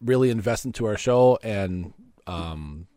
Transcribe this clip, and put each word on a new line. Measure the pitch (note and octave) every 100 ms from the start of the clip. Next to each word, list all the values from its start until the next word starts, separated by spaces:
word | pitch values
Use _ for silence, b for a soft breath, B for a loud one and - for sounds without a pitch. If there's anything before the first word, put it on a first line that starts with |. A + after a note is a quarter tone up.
really | A#2 B2+ C3
invest | A2+ G#2 A2+ C3
into | A2+ A2
our | G#2
show | - B2 B2+ B2
and, | A2+ G2+ F#2+ F2+ E2+ - - _ -
um, | F2 E2 D#2 D2+ D2+ F2